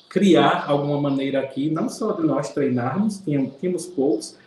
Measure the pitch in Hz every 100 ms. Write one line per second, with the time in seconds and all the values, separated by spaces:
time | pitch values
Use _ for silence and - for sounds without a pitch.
0 | - - 196 143 135 - 143 143 143 143
1 | 143 135 135 131 135 131 151 160 233 -
2 | 214 165 156 135 - 151 131 123 127 180
3 | 220 - 151 143 131 - 180 170 - -
4 | 139 - - -